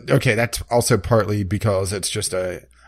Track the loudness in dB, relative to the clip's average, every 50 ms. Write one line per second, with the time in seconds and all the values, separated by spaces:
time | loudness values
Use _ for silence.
0 | 0 2 2 2 2 2 2 2 0 0 -2 -6 -4 0 2 2 4 4 2 2
1 | 2 2 2 2 2 2 0 -2 -2 -2 -2 0 0 0 0 0 0 -2 -4 -4
2 | -4 -6 -4 -6 -4 -4 -4 -4 -4 -4 -6 -8 -12 -18 _ _ -20